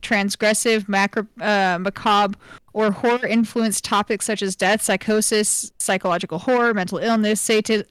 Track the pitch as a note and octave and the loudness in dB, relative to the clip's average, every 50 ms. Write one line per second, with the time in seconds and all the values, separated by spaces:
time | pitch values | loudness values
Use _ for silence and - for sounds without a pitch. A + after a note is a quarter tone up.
0 | - - A3+ G3+ G3 G3+ - - A3 G#3+ G#3+ - - A#3+ A3+ A3 F#3+ G#3 G3+ G3 | -4 -2 0 0 0 -2 -2 0 0 2 2 2 2 0 0 0 0 0 0 0
1 | G3 G3+ - A#3+ G#3 - _ - E3 G#3 G#3 G3+ F#3+ F#3 F3+ E3+ F#3 G3+ - - | 0 0 0 -4 -6 -6 _ -6 -2 0 2 2 2 2 0 0 -2 -4 -6 -2
2 | - A3 G#3 G3+ G#3 G3 G3+ - - - - - _ _ - G#3+ A3 G#3+ G3 - | 0 2 4 4 4 2 -2 -6 -14 -20 -20 -20 _ _ -2 0 0 0 0 0
3 | - A#3 A#3+ B3 B3 F#3+ A3 A#3 A3+ G#3+ - A#3+ A3+ A3 G3 - - - A#3 G3+ | 0 0 0 0 0 0 0 0 0 0 0 -2 0 0 -2 -4 -4 0 0 0
4 | G#3 - A3+ G3+ - - G#3+ - G3+ F#3+ F#3 - F#3+ F#3 G3+ G#3+ - - G3 F#3 | 0 0 -2 -4 -2 -4 -4 -2 -4 -4 -2 0 2 2 2 2 0 0 -2 -2
5 | - - G#3+ G#3+ G#3 - A3+ G#3+ G#3+ - - - - - _ - - - G3 F#3 | 0 0 0 2 2 2 0 0 0 0 -2 -4 -4 -8 _ -8 -2 -2 -2 0
6 | - F#3 E3+ F3 F#3+ - D#3+ G3+ - C4+ B3+ A#3+ A#3+ A#3 A3 G#3+ F3+ F3+ G3 D3+ | 0 -2 -2 -2 -2 -6 -8 -6 -2 0 2 2 2 2 0 0 -2 -4 -4 -4
7 | F3+ A3+ A3+ A3 G#3+ G#3 G#3+ - - - A3+ G#3+ G#3+ - A3 G#3 - - | -2 0 0 2 2 2 0 0 0 0 2 0 2 2 -2 -2 -2 -2